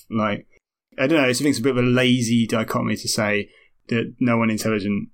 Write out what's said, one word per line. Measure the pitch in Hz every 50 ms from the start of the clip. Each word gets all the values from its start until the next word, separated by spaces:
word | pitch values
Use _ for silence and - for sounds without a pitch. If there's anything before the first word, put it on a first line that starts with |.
| - -
like, | 110 113 107 104 104 104 - _ _ _ _ _ _ _ _ _ _
I | - 131 139
don't | 165 160
know, | 135 127
I | 127
think | 127 147 151
it's | 135 123
a | 117
bit | 139 123
of | 123 123
a | 127
lazy | 123 127 127 127 123 131 120 113 120 117 113
dichotomy | 107 120 110 110 - - 120 120 113 107 -
to | - 117
say | - - 107 104 104 104 101 - _ _ _ _ _ _ _ -
that | 120 117 113 - - -
no | 131 120 117 117
one | 113 113
intelligent | 110 107 - 113 110 107 95 104 101 101 - -